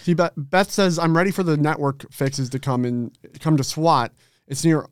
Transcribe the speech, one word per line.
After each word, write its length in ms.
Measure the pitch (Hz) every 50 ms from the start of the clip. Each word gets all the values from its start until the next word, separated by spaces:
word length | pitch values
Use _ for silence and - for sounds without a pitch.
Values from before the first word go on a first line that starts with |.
See, 140 | - 175 175
Beth, 160 | 156 175 165 -
Beth 360 | 160 143 139 - 185 202 196
says, 260 | - - 196 185 170
"I'm 180 | 165 170 165 165
ready 140 | 165 180 196
for 140 | - - 185
the 140 | 170 156
network 540 | 151 147 151 156 - 143 139 135 139 - -
fixes 380 | - - 139 135 139 139 131 123
to 100 | 131 131
come 260 | - 139 127 123 123
in, 260 | 123 123 120 120 110 _ _ - - - -
come 160 | - 156 156
to 60 | 139 131
swat. 480 | - - 156 156 165 156 131 120 110 _ _ _ _ _ _ _
It's 180 | - 139 135 156
near 220 | 165 160 147 - -